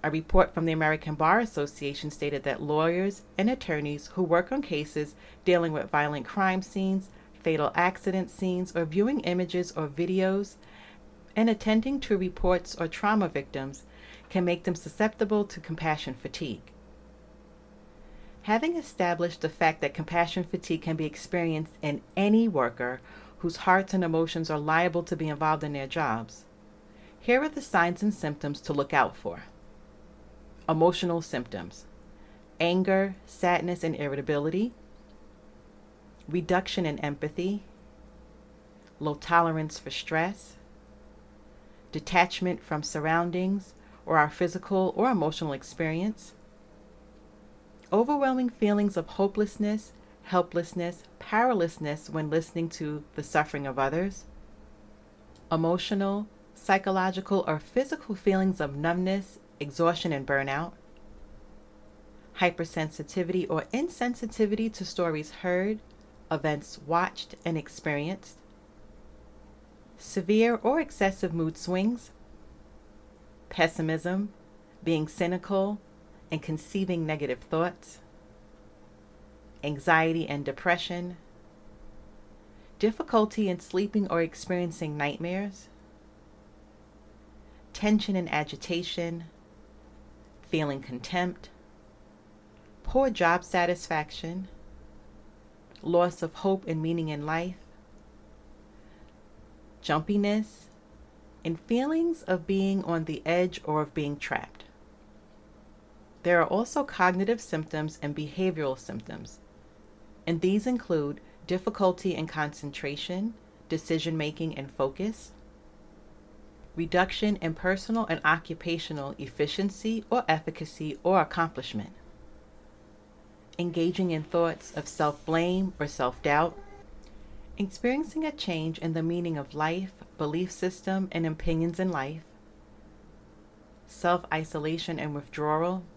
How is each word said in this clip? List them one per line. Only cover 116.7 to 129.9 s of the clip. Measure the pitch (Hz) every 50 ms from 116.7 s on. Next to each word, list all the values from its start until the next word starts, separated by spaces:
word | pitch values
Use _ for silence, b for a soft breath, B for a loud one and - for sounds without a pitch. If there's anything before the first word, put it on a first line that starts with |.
| -
reduction | 165 170 165 - 180 185 185 - - 220 208 202
in | 196 - 165 160
personal | - - 185 190 190 - - 220 226 220
and | - 165 160 -
occupational | 151 160 165 - - 165 160 - 175 165 165 - - 156 147 139 139 143
efficiency | - 147 135 - - 147 151 - - 190 202 202 - - 220 226 220 208 -
or | 226 247 - -
efficacy | 160 156 - - 156 - 160 156 - - 156 151 143 - -
or | 175 190 185
accomplishment, | 156 - - 175 165 160 - - 127 - - 107 98 - - - - - - - - - - - - - - - - - - - - - - - - - - - - - - - - - -
engaging | - 175 175 165 175 165 175 180 - 185 180
in | 165 156 156
thoughts | - - 170 170 165 156 - - -
of | - 160 151 -
self-blame | - - 156 147 147 - - - 160 165 170 175 180 185 190 185 190 -
or | 151
self-doubt, | 143 - - 131 127 - - - 151 143 151 165 170 - - - - - - - - - - B B B B B B B B B B -
experiencing | - 202 190 - - - 240 262 285 320 311 - 311 311
a | 311
change | 294 - - - 175 160 156 165 160 -
in | 165 165
the | 160 165
meaning | 160 165 170 175 175 170 160 147
of | 139 - -
life, | 147 156 160 170 185 190 185